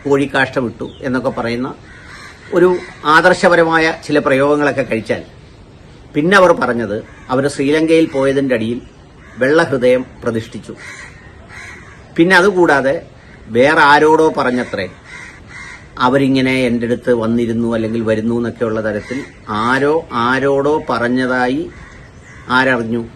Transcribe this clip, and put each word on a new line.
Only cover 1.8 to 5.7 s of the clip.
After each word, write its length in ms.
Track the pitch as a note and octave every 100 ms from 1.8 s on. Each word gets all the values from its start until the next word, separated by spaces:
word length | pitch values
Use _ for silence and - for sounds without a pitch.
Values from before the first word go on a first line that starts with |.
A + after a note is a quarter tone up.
| - - - - - - - F#3
ഒരു 120 | F3+ F3+ - - D3 D#3+
ആദർശപരമായ 720 | E3+ F3 F#3 F3 E3 D#3+ D#3+ E3 -
ചില 120 | D3 C#3+
പ്രയോഗങ്ങളൊക്കെ 600 | C3+ C#3+ D3 D3 C#3 A#2+
കഴിച്ചാൽ, 320 | A2+ G2+ G#2 D#2+ - - - -